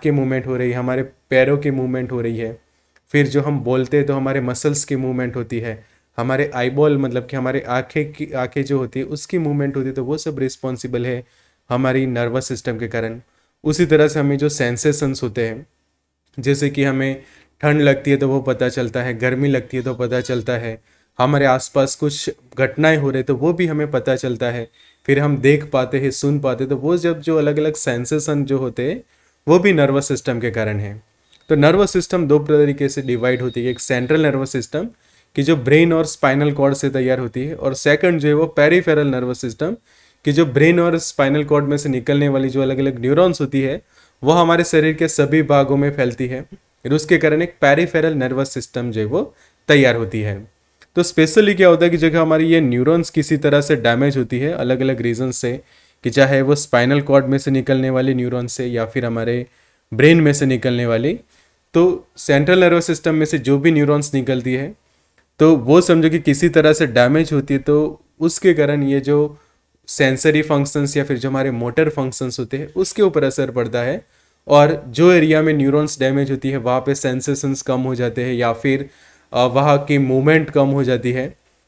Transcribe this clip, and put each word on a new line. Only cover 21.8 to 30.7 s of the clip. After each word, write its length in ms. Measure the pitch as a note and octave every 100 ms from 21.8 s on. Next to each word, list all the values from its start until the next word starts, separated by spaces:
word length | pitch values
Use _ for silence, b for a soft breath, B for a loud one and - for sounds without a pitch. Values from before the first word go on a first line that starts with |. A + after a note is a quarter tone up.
| C3+ -
कुछ 360 | D3+ D3 - - _ -
घटनाएं 380 | C3+ C#3+ D#3 D#3
हो 120 | C#3
रही 140 | C3+
तो 120 | B2+ B2+
वो 180 | D#3
भी 140 | E3+ E3+
हमें 240 | D3+ D3
पता 240 | C3+ B2 C3
चलता 360 | C3 A#2 A#2+
है, 180 | A#2+ A2+ b b b -
फिर 140 | C#3
हम 180 | D3 C3+
देख 280 | C3+ D3 D3
पाते 340 | C3+ B2+ C#3
हैं, 120 | C#3
सुन 280 | B2+ C#3+ D3
पाते 240 | C#3 A#2+
हैं, 60 | C3
तो 80 | C3+
वो 200 | C#3+ F3
जब 240 | E3+ D#3+
जो 160 | D3+ D#3+
अलग-अलग 360 | D3 D3+ D#3
सेंसेशन 720 | D3+ - A#2+ B2 D3+ D3+ C#3+ C3+
जो 120 | C#3
होते 340 | C3 - C3
हैं 120 | A#3+ - _ _ _ -
वो 120 | F3
भी 140 | G3
नर्वस 340 | E3 C#3 C3+ -
सिस्टम 320 | B2+ - A#2+
के 120 | A#2
कारण 280 | A2 A2